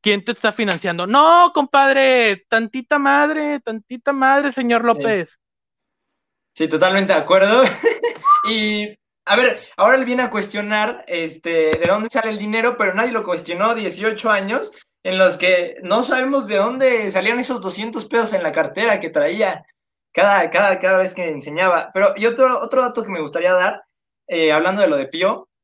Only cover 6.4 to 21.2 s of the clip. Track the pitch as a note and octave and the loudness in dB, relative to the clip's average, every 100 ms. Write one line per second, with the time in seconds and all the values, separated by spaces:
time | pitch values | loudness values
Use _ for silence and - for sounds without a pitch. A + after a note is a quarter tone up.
6.4 | _ - D#3+ D#3 F#3 G3 F#3+ E3+ - F#3 | _ -6 -2 2 2 2 2 0 4 4
7.4 | G3 A#3 C4 - - - A#4 - C6+ C6+ | 4 4 2 2 -2 0 -6 -4 2 2
8.4 | C6+ A3+ G#3+ G#3+ G#3 G#3 _ _ - G#3 | 2 -2 -2 -4 -6 -12 _ _ -2 2
9.4 | B3+ - - - G3+ C4 B3 B3 B3 G#3+ | 2 0 -12 0 4 4 0 -2 -2 -4
10.4 | F#3+ G#3 G#3 G#3+ G#3+ A#3+ - E3+ D#3+ D#3+ | -6 -8 -4 -2 -2 -6 -8 -6 -6 -8
11.4 | E3+ E3 D#3 D#3 E3+ G#3 A3 C4+ A3+ G#3+ | -4 0 2 2 0 0 0 -4 -4 -6
12.4 | G#3 A3 A#3 A#3+ G3+ F#3+ A#3+ A3+ F#3+ F3 | -4 -2 -2 0 -2 0 -2 -4 -4 -8
13.4 | E3+ E3+ G#3+ A#3 G3 - G#3+ G#3+ A#3 G#3 | -6 -4 -2 -2 -6 -4 -6 -4 -2 -2
14.4 | G3 B3 G#4+ - _ _ F#3 F#3 F#3 - | -2 -6 -6 -16 _ _ -6 2 2 2
15.4 | F3+ F3+ F3 - F3 G#3 B3+ B3+ C4 C#4 | 2 2 0 -8 -2 -2 0 -2 0 -2
16.4 | G#3 G3+ G#3+ B3+ C4 A#3+ G#3 F#3+ G3+ A#3+ | -2 -2 -2 0 0 0 -2 -2 -2 -2
17.4 | B3+ A#3+ F#3+ F#3 A3+ A3+ - A#3 G#3+ G3+ | -4 -6 -6 -8 -8 -10 -4 -2 0 -2
18.4 | E3 D3 D3 - A3+ G#3 E3 E3 D3 F#3+ | -2 -2 -4 -2 -2 -2 -2 -2 -2 0
19.4 | G3+ D#3+ _ _ _ _ _ - G3+ G3+ | -4 -4 _ _ _ _ _ 0 2 2
20.4 | E3 F3 G3+ F#3 F#3 F#3+ F#3 F#3 | 2 2 2 2 2 0 0 -4